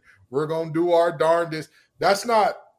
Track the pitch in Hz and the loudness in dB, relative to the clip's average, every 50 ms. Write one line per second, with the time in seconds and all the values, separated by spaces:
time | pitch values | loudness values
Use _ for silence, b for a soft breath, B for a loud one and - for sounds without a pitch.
0 | b b b b b b 123 143 156 147 160 165 165 160 147 165 175 175 170 170 | b b b b b b -6 -4 -4 -4 -4 -6 -6 -4 -4 -2 0 2 2 2
1 | 170 175 160 147 160 160 165 170 170 160 156 156 143 - b b b b b - | 2 2 0 0 2 2 2 2 0 -4 -6 -10 -12 -14 b b b b b -2
2 | 151 185 196 196 - 240 226 214 196 160 - - - _ _ | 0 0 0 0 0 0 0 2 2 0 -2 -6 -14 _ _